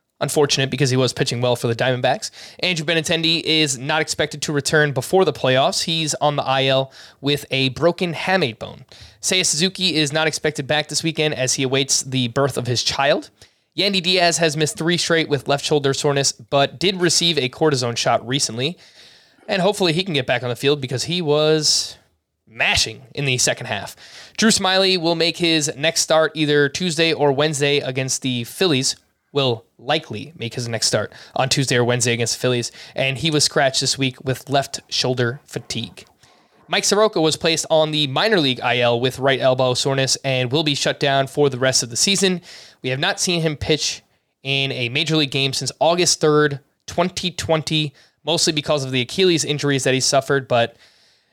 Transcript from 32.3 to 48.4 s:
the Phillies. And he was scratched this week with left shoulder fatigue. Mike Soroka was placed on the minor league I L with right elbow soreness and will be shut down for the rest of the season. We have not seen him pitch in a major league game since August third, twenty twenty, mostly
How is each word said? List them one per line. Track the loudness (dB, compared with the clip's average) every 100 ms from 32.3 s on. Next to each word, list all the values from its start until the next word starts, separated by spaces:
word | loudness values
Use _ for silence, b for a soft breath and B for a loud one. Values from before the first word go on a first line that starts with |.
the | -2
Phillies. | 0 0 -4 B B -4
And | -2 0
he | 0
was | 0
scratched | 0 2 2 2
this | -2 -2
week | -2 -2
with | -6 -6 -2
left | -2 -2 -10 -8
shoulder | -4 -2 0 -2 -2 -10
fatigue. | -12 -8 -10 -10 -14 -20 _ b b b b _
Mike | -2 0
Soroka | 2 2 2
was | 0 2
placed | 0 0 2
on | 2 2
the | 0 -2
minor | 0 2 2
league | 2 0
I | 0 2
L | 2 2
with | 0 0
right | 0 2
elbow | 2 4 2
soreness | 2 0 0 0 -2
and | -2 -2 0
will | 0
be | 0 0
shut | -2 0
down | 0 2 0
for | 2 2
the | 2
rest | 0 0
of | -2
the | -2
season. | 0 2 2 0 B B B B
We | -6
have | -2
not | -2 -2
seen | -2 0
him | 0 -2
pitch | -2 0 0 -6 _ _ _ _
in | -4 -2 -2
a | -2 -4
major | -2 0 0
league | 0
game | 0 -2
since | -2 -6 0
August | 0 2 0 2
third, | 2 4 2 -2 -12 _ -8
twenty | -2 -2 -2 -6
twenty, | -6 -2 -2 0 -2 -2 b b b
mostly | -4 0